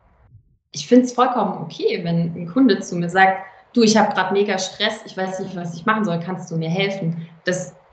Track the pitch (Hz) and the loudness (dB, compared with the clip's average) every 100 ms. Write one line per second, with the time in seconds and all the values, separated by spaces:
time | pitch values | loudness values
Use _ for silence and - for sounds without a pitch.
0 | _ _ _ - _ _ _ - - 247 | _ _ _ -20 _ _ _ -10 4 6
1 | 247 - 254 247 190 170 - - 403 196 | 6 2 0 0 -2 -4 -10 -4 -2 -2
2 | 170 170 170 - - 262 262 190 - 175 | -2 0 -2 -4 -4 4 4 4 -2 -4
3 | 170 185 190 190 - - _ 240 220 220 | 0 4 4 4 -6 -20 _ 2 6 6
4 | 208 190 185 196 208 190 - - 214 - | 4 2 0 0 0 -2 -4 -4 -4 -4
5 | - 190 185 185 190 180 170 - 220 220 | -10 -8 -6 -6 -8 -8 -8 -6 -2 0
6 | 180 170 180 175 - 165 160 185 202 - | 0 -2 -6 -8 -6 -6 -2 -2 -2 -2
7 | 165 - - - - 180 - - _ | -4 -6 -8 -10 -6 -4 -6 -14 _